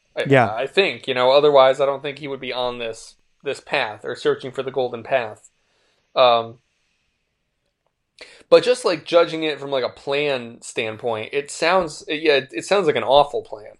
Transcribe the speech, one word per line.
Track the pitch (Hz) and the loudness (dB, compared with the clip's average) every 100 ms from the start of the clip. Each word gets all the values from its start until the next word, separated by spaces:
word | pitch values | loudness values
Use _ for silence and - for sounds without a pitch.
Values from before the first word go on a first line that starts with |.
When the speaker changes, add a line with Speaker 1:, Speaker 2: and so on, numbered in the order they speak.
| _ - | _ -6
Speaker 1:
I, | 147 | 2
Speaker 2:
Yeah. | 131 110 | 4 4
Speaker 1:
I | 110 135 | 0 -4
think, | 190 185 117 135 | 0 0 -2 -6
you | |
know, | 127 127 | 0 4
otherwise | 143 147 139 131 135 | 6 6 6 6 4
I | 139 | 0
don't | 139 | -2
think | 147 135 | -8 -10
he | 147 | -10
would | 131 | -10
be | 127 | -8
on | 123 123 123 | -6 -6 -6
this, | 113 110 - _ _ _ | -10 -12 -18 _ _ _
this | 139 127 | -10 -10
path | - 147 117 104 - | -4 -4 -4 -6 -12
or | 120 | -4
searching | 151 139 135 | -2 -2 -6
for | 127 | -10
the | 131 | -8
golden | 139 123 117 | -4 -6 -6
path. | 107 135 110 104 _ _ _ _ _ _ _ - | -4 -4 -4 -12 _ _ _ _ _ _ _ 2
Um, | 123 117 113 120 _ _ _ _ _ _ _ _ _ _ _ _ _ _ _ - - - - | 4 4 0 -12 _ _ _ _ _ _ _ _ _ _ _ _ _ _ _ -20 -20 -16 4
but | 165 | 4
just, | 226 247 214 | 6 0 -2
like, | 160 - | -4 2
judging | 170 165 160 | 2 2 -2
it | 156 135 | -6 -6
from, | 139 | -6
like, | 135 | -4
a | 117 | -4
plan | - - 143 147 131 117 117 | -6 -6 -4 -2 -4 -8 -16
standpoint, | - - 110 107 120 110 110 | -12 -6 -6 -6 -6 -6 -6
it | 143 143 | -8 -8
sounds, | - 165 190 165 - - | -4 0 0 -2 -8 -8
it, | 156 | -6
yeah, | 160 139 | -2 -2
it, | 131 | -4
it | 151 - | -8 -2
sounds | 196 160 | 0 0
like | 120 | -2
an | |
awful | 110 143 139 113 | 2 4 4 -2
plan. | - 107 107 - | -10 -14 -18 -16